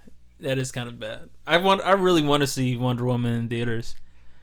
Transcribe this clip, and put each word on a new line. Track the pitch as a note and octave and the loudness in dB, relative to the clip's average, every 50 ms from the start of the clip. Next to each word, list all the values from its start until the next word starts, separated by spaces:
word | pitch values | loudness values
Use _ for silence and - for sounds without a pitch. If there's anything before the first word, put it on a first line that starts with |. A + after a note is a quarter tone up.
| - - - - - - _ - | -20 -20 -20 -20 -20 -20 _ -12
That | E3 C3+ C3 C3 | -8 -6 -4 -4
is | B2+ B2+ - | -4 -6 -8
kinda | B2+ A#2+ A#2+ A#2+ | -10 -10 -10 -12
bad. | A#2 G#2+ G#2+ A#2 A2+ - - - - - | -12 -12 -12 -12 -12 -14 -18 -20 -16 -2
I | C#3 D#3+ E3+ | 0 2 4
want, | F#3 F#3+ G3 G3 - | 6 4 4 4 4
I | F3 G3 | 2 2
really | G3 F#3 F#3 F3 D#3+ D3 | 4 4 4 4 4 4
wanna | C#3+ C#3+ D3 C#3+ C3+ | 4 2 2 2 0
see | - C3 B2+ B2+ A#2+ | 0 -2 -2 -2 0
Wonder | A#2 B2 B2+ B2 A#2+ A#2+ | 0 0 -2 0 0 0
Woman | B2 B2 A#2+ A#2+ A#2+ A#2 | -2 0 0 0 0 -2
in | A#2 A#2 A2+ | -2 -4 -4
theaters. | A#2 A#2 A#2+ A#2 A2+ A2+ A2+ - - - - - - - - - - - | -4 -4 -2 -2 -2 -2 -4 -4 -6 -6 -8 -12 -16 -18 -18 -18 -18 -18